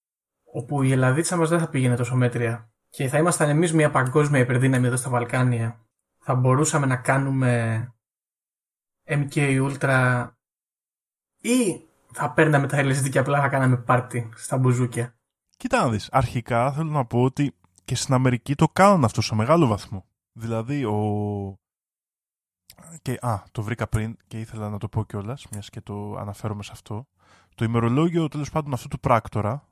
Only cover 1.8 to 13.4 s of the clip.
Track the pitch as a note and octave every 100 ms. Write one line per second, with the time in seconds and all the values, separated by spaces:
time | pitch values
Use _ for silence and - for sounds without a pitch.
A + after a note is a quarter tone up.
1.8 | B2+ B2 B2 B2+ B2 B2 A#2 A#2 - _
2.8 | _ - C3 D3 E3+ E3+ D3+ D3 F3 D#3+
3.8 | D3 C#3 B2+ D3+ D3 C#3 B2 B2 C3 B2+
4.8 | B2 B2 C3+ B2 A#2+ C3 B2+ A#2+ A2+ -
5.8 | _ _ _ _ - B2+ B2+ C3+ D3+ D3+
6.8 | C3+ B2 - C3+ C3+ C3+ B2+ A#2+ A2+ A2+
7.8 | A2+ - _ _ _ _ _ _ _ _
8.8 | _ _ - D3 C#3 D#3 C#3 C3+ C3+ C3+
9.8 | C3+ C3 B2+ B2 A#2+ - _ _ _ _
10.8 | _ _ _ _ _ _ - B3+ G#3 C3
11.8 | - _ _ - D3+ - D#3 C#3 C3+ C#3+
12.8 | C3+ C3+ C3+ C3 C3+ C#3+